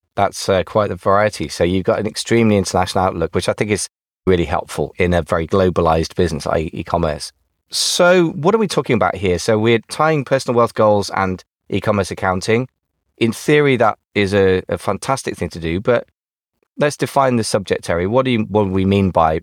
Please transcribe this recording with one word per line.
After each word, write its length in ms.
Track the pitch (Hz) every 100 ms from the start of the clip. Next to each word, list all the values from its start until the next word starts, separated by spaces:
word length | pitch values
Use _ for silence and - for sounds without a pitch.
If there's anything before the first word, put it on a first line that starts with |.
| _ -
That's, 320 | 95 - -
uh, 140 | 95
quite 280 | 85 110 101
the 40 |
variety. 540 | 90 104 98 107 - 78
So 160 | -
you've 180 | 87 92
got 160 | 101 110
an 80 | 101
extremely 500 | - - 117 113 101
international 460 | 90 92 92 98
outlook, 320 | 92 85 82
which 140 | 95 -
I 40 |
think 200 | - 104
is 160 | 98 - _ _ _ 92
really 160 | 90
helpful 500 | 82 87 - - 71 -
in 160 | 90
a 100 | 87
very 220 | 76 85
globalized 680 | 80 98 92 82 82 80 80
business, 320 | - 85 76 -
i.e. 240 | 82 78
e-commerce. 600 | - - 87 82 73 - - _ _ _
So 580 | - - - 175 185 165
what 260 | - 156
are 40 | 220
we 100 | 202
talking 260 | - 139
about 220 | 113 90 92
here? 240 | 95 87
So 180 | - 107
we're 220 | 113 117 -
tying 360 | - 156 151
personal 320 | 123 135 139 120
wealth 180 | 113
goals 360 | - 107 104 95
and 320 | - 95 92 - _ -
e-commerce 440 | 101 110 104 92
accounting. 560 | 95 95 92 110 113 131 _ _ _ _ -
In 140 | 117
theory, 440 | - - 151 143 120
that 200 | 110 - _
is 180 | 104 98
a, 300 | 101 95 92 -
a 100 | 87
fantastic 580 | - 98 - 135 - -
thing 120 | 87
to 100 | 85
do, 220 | 82 87
but 280 | 123 117 - _ _ _ _ _ _ -
let's 180 | 147 -
define 380 | 139 139 131
the 80 | 120
subject 480 | 107 110 92 92 -
area. 180 | 87 92
What 160 | 127
do 60 | 131
you, 140 | 117
what 220 | 107 104 98
do 40 |
we 140 | 95
mean 260 | 95 101 95
by 300 | 85 80 82